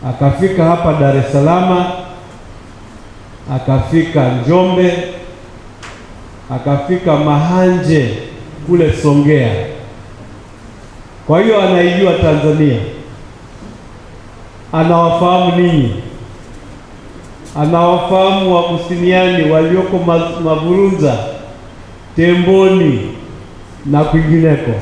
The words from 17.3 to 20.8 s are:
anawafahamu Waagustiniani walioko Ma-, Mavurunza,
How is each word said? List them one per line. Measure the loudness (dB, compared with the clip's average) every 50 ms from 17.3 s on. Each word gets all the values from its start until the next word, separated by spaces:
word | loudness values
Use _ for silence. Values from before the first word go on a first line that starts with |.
| -20 -20 -20 -14 -6 -4
anawafahamu | -2 0 2 2 4 4 2 2 0 0 2 2 2 2 2 0 0 2 2
Waagustiniani | 2 2 0 -2 -4 -4 -4 -4 0 2 2 4 4 2 2 2 2 2 2
walioko | 2 2 2 2 2 0 0 0 -2 -2
Ma-, | 0 2 2 0 0 -2 -6 -4 -2
Mavurunza, | -2 -2 0 0 0 2 2